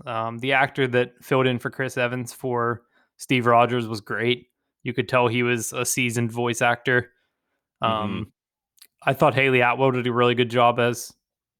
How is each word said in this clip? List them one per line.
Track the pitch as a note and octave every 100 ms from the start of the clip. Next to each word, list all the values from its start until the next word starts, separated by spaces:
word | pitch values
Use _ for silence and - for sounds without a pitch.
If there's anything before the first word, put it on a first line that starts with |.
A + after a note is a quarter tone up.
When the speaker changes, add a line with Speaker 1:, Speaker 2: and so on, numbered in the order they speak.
| B2+
Speaker 1:
Um, | A2+ A2+ A#2
the | B2+
actor | C3+ C#3 - C3
that | B2 B2 -
filled | - C3+ C3
in | A#2+
for | B2+
Chris | - C3 C3
Evans | A#2+ B2+ A#2
for | - C3 A#2+ A#2 A#2 _ _ _ _
Steve | - C3 A#2
Rogers | A#2 A#2+ B2 A2
was | A2
great. | - G#2+ A#2 B2 - _ _ _
You | -
could | C3+ A#2+
tell | B2+ B2
he | B2
was | A#2+ A#2+ -
a | B2 A#2+
seasoned | - B2 A#2 A#2
voice | A#2+ A#2+ A#2
actor. | A#2+ A#2 - B2 A#2+ _ _ _ _ _ _ _
Um, | A2+ A2 G#2+
Speaker 2:
Mm-hmm. | G#2+ G#2+ _ _ _ _ _ - _ -
Speaker 1:
I |
thought | C3+ D3+
Haley | B2 C3+ B2+
Atwell | B2 B2 C3+
did | B2 B2
a |
really | A#2+ B2 A#2+
good | A#2+
job | A#2+ A#2+ A#2+
as | A#2+ A#2 - _ _ _ _